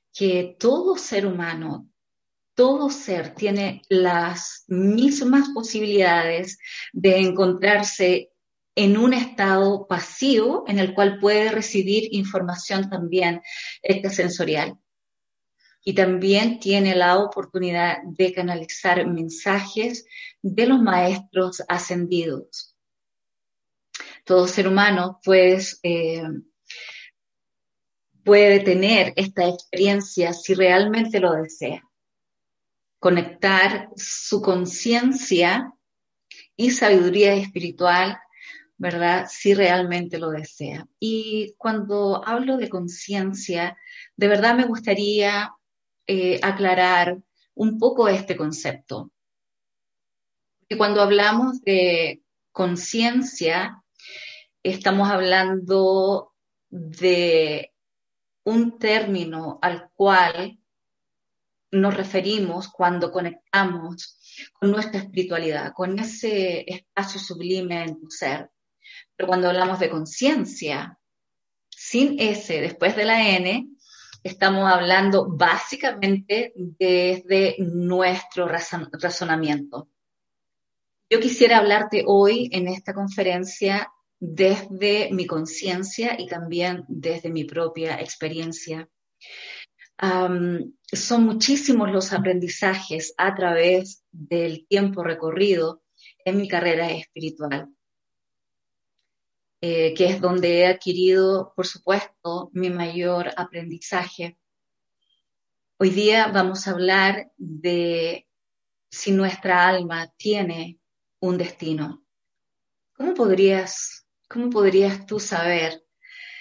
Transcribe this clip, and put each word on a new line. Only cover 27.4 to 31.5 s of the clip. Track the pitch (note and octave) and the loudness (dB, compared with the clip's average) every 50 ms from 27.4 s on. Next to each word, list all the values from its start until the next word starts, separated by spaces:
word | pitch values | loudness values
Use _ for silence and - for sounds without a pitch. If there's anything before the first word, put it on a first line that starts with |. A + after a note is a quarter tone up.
| _ _ _ _ _ _ _ _ _ _ _ _ _ _ _ _ _ | _ _ _ _ _ _ _ _ _ _ _ _ _ _ _ _ _
puede | - G3+ G3+ G#3 G3+ G3+ G3+ | 6 8 8 10 8 8 6
tener | G3 G3 F3+ F#3 F#3+ G#3 A3+ G#3 F3+ - - | 6 4 2 4 4 4 4 4 4 2 0
esta | - G3 G3 - G3 F3+ F3 | -4 -4 -4 -2 0 0 0
experiencia | F3+ F3 - _ - F3+ G3 G3+ G3+ G3+ F#3+ F#3+ - F#3 F3 E3+ E3+ | 0 -4 -10 _ -2 0 2 2 2 0 -2 -4 -2 -2 -2 -2 -2
si | - - - F#3+ | -6 -2 -2 2
realmente | F#3 F#3+ F#3 F3+ F#3 G3+ G#3 G#3+ A3+ A3 A3 - G3+ | 4 4 6 6 4 4 2 0 -2 -2 -2 0 0
lo | F3+ F3 D#3+ | 2 2 0
desea. | D#3 D#3+ D#3+ | 0 -4 -8